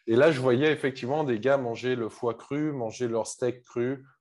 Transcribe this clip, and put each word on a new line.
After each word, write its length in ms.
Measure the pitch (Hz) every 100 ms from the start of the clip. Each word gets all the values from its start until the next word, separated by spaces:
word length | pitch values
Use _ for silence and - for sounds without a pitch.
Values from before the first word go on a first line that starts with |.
| -
Et 60 | 117
là, 160 | 156
je 80 | 139
voyais 320 | 127 120 151
effectivement 540 | 147 143 131 120 151 147
des 120 | 113
gars 180 | 127 139
manger 380 | 120 113 123 123
le 100 | 110
foie 260 | - 117 127
cru, 360 | - 143 151
manger 380 | 139 110 - 123
leur 180 | 113 107
steak 340 | - 123 120
cru, 420 | - 120 120 135 - _